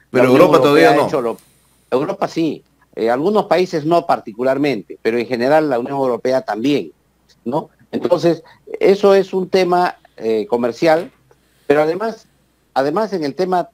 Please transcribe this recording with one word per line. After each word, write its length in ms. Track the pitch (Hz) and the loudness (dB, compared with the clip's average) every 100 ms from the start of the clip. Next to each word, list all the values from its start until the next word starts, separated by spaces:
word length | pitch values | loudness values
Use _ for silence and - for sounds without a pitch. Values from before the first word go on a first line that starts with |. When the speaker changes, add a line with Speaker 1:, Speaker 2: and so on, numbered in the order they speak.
| _ | _
Speaker 1:
Pero 140 | 131 | 0
Speaker 2:
La 60 | 127 | 4
Unión 120 | 135 | 6
Speaker 1:
Europa 200 | 180 170 | 6 6
todavía 260 | 143 147 165 | 4 6 4
Speaker 2:
Europea 100 | - | 4
ha 40 | |
Speaker 1:
no. 60 | - | 0
Speaker 2:
hecho 140 | 151 | -2
lo, 160 | 120 107 _ _ _ _ - | -4 -6 _ _ _ _ -4
Europa 380 | 127 160 190 170 | -4 -4 -6 -6
sí. 340 | - 165 104 _ _ _ - | -4 -4 -6 _ _ _ -6
Eh, 140 | 110 | -2
algunos 360 | 123 165 214 202 | 0 0 0 0
países 380 | 165 180 170 | 0 0 -2
no 220 | 147 170 165 | 0 0 0
particularmente, 960 | 123 - 107 131 135 147 117 87 82 | -4 -4 -4 -2 0 0 -2 -8 -8
pero 160 | 113 117 | -4 -2
en 80 | 113 | -2
general 420 | 120 123 160 151 | -2 2 2 2
la 120 | 123 | -2
Unión 160 | 127 139 | -4 -4
Europea 460 | 131 113 127 127 | -2 -2 -2 -2
también, 500 | 120 107 127 143 82 - _ _ _ _ | -2 -4 -2 -2 -4 -14 _ _ _ _
¿no? 260 | 113 143 - _ _ | -8 -8 -8 _ _
Entonces, 540 | - - 175 165 160 - - - - | -6 0 0 0 -2 -6 -20 -14 -2
eso 380 | - 196 202 196 | 0 2 4 2
es 180 | 190 | 2
un 140 | 190 180 | -4 -2
tema, 480 | 190 180 180 180 - _ - | 0 0 0 -2 -4 _ -10
eh, 300 | 113 110 101 | -4 -2 -2
comercial, 640 | 120 120 117 170 160 226 _ _ _ _ _ - | -2 -2 0 2 2 -2 _ _ _ _ _ 0
pero 160 | 147 | 2
además, 460 | 156 175 226 202 _ _ _ _ _ | 2 -2 -6 -8 _ _ _ _ _
además 400 | - 139 170 220 | -4 -2 -2 -4
en 120 | 190 | -4
el 100 | 147 | -6
tema 360 | 131 185 180 165 | -4 -2 -2 -4